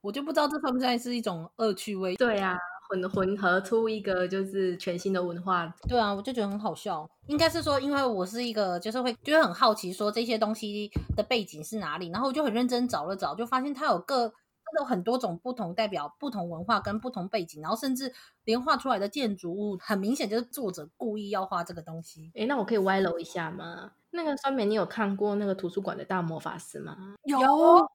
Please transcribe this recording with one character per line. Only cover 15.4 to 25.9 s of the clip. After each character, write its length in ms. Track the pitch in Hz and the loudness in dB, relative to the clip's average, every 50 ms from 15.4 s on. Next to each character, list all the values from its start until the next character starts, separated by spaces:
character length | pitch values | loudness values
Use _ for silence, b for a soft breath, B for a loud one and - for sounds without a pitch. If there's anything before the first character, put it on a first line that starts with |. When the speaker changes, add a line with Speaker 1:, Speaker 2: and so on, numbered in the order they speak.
| _ | _
Speaker 1:
不 80 | 254 | -8
同 240 | 247 247 202 170 175 | -6 -4 -6 -4 -2
代 100 | - 220 | -2 -2
表 300 | 208 196 156 147 156 - | -2 -2 -4 -6 -6 -10
不 120 | _ 294 285 | _ -8 -6
同 200 | 247 202 175 175 | -4 -4 -6 -6
文 140 | 170 160 180 | -6 -8 0
化 160 | 208 - - | 0 0 0
跟 180 | - 202 202 | 2 -2 -4
不 120 | 220 220 254 | -4 -4 -6
同 180 | 247 202 175 | -6 -6 -6
背 160 | 190 - 214 175 | -2 -2 -4 -4
景， 180 | 165 - 151 | -4 -10 -10
然 80 | 156 165 | -2 -2
后 60 | 214 | -2
甚 180 | 233 285 269 262 | 0 0 -2 -2
至 200 | 247 269 254 254 B B B B B _ | -2 -4 -8 -10 B B B B B _
连 160 | - 220 247 | 0 0 0
画 160 | 247 302 294 | 2 2 2
出 100 | 254 - | 2 2
来 100 | 269 240 | 0 0
的 120 | 190 196 208 | 0 0 -2
建 260 | - 294 269 220 202 | -2 -2 -2 -2 -2
筑 160 | 175 - 170 175 | -4 -6 -6 -4
物 240 | 202 208 208 196 175 | -4 -4 -4 -4 -6
很 180 | - - 214 190 | -2 -2 -2 0
明 160 | 190 208 262 | 2 0 0
显 140 | 285 277 208 | 0 0 0
就 80 | 214 | 0
是 60 | 233 240 | -2 -2
作 280 | - - 285 254 196 | -4 -8 -6 -6 -4
者 180 | 180 - 147 147 _ | -4 -6 -12 -14 _
故 220 | _ 254 226 208 | _ -4 -4 -4
意 120 | 214 208 202 | -4 -4 -2
要 160 | 208 190 190 | -2 -2 -2
画 160 | 190 196 175 | -2 -2 -4
这 120 | 170 - 175 | -4 -4 -8
个 80 | 170 | -12
东 200 | 160 - 160 165 | -12 -10 -12 -12
西。 300 | 165 - - 156 156 165 _ | -12 -14 -18 -20 -20 -16 _
Speaker 2:
诶， 100 | - 214 | -4 -2
那 120 | 247 285 | 0 0
我 60 | 254 196 | 0 0
可 100 | - 233 | 2 2
以 40 | |
歪 240 | 208 190 190 190 196 | 2 4 4 4 4
楼 180 | 190 175 170 170 | 4 2 0 -2
一 40 | 170 | -6
下 260 | - - 180 165 160 | -6 -6 -6 -6 -4
吗？ 400 | 170 160 151 170 175 175 - 208 _ _ _ _ | -6 -8 -10 -12 -12 -14 -16 -18 _ _ _ _
那 120 | - 349 330 | -6 -2 -2
个 140 | 311 277 | -2 -2
酸 160 | 269 - 269 269 | 0 0 0 0
梅， 100 | 262 214 | 2 2
你 120 | 202 214 | 2 2
有 100 | 214 180 | 2 0
看 320 | - - 226 220 202 196 | -2 -2 -2 0 0 0
过 180 | 196 208 208 202 | 0 0 0 0
那 100 | 208 208 | 0 0
个 80 | 202 190 | 0 -2
图 140 | 190 - | -2 -4
书 140 | 170 - 202 | -4 -4 -2
馆 160 | 196 190 | -4 -4